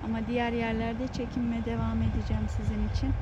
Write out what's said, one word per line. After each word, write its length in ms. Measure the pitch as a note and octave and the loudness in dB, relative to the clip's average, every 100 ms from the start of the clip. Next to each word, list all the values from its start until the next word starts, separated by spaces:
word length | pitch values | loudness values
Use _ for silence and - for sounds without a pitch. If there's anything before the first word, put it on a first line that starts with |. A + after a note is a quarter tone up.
| A3+ | -2
Ama 220 | A3+ A3 | -2 0
diğer 240 | A#3+ A#3 | 0 0
yerlerde 560 | A#3 A3+ A3 A3+ A3+ B3+ | 0 0 0 -2 -2 -4
çekimime 580 | - A#3 - A#3 A#3 A3+ | -4 -4 0 0 0 -2
devam 360 | A3+ A3+ A3+ | 0 0 2
edeceğim 420 | A3 A3 G#3 G#3+ G#3+ - | 2 2 0 0 0 0
sizin 320 | G#3+ G#3+ G#3+ | 0 2 2
için. 240 | - C4+ C#4+ | 2 2 2